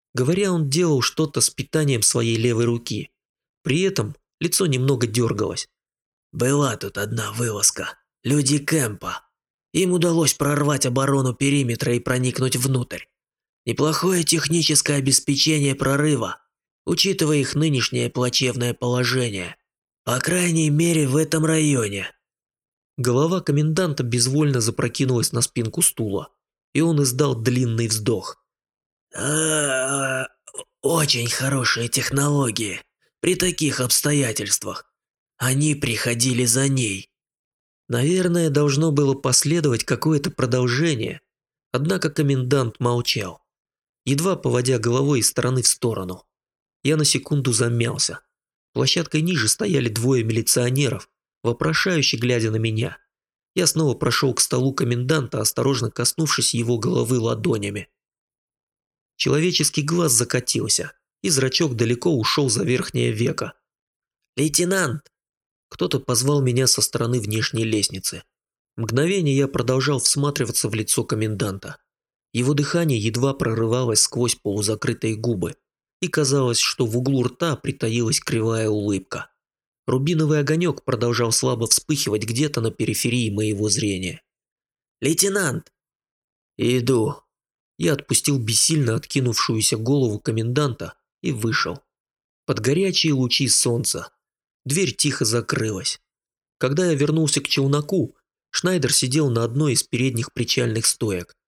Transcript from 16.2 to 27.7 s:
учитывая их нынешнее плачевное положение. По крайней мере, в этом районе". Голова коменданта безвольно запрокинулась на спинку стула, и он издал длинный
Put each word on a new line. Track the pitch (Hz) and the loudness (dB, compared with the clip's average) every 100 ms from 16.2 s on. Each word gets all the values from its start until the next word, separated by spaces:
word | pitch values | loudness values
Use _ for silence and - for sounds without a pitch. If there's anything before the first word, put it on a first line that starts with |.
| 98 - _ _ _ _ - | -2 -8 _ _ _ _ -4
учитывая | 170 196 190 156 151 | 0 0 2 2 2
их | 127 143 | 0 0
нынешнее | 160 135 - 123 120 | 2 2 0 -2 -2
плачевное | 127 123 - 127 113 120 | 0 0 2 0 0 -2
положение. | - 123 123 127 127 120 98 87 - _ _ _ _ - | -2 -2 0 0 0 -2 -4 -8 -12 _ _ _ _ -4
По | 123 | -2
крайней | 151 180 175 165 156 | 0 0 2 2 2
мере, | 147 170 160 139 | 2 2 2 2
в | 143 | 2
этом | 156 160 156 | 2 0 2
районе". | 160 151 135 107 98 - - _ _ _ _ _ _ _ - | 2 2 2 0 -4 -10 -14 _ _ _ _ _ _ _ -4
Голова | 127 123 160 185 | 2 4 2 0
коменданта | - 143 151 160 180 143 | 0 2 2 2 0 0
безвольно | 120 120 120 143 147 127 | -2 0 2 2 2 2
запрокинулась | 110 - 120 - 131 123 107 | 0 0 -4 0 0 2 0
на | 123 | -2
спинку | - - 113 165 | -2 -2 -4 0
стула, | - - 107 95 - _ _ _ _ | -2 0 -4 -4 -6 _ _ _ _
и | 139 | 0
он | 165 151 | 2 4
издал | 131 127 143 120 | 2 2 0 2
длинный | 113 123 123 | 0 2 2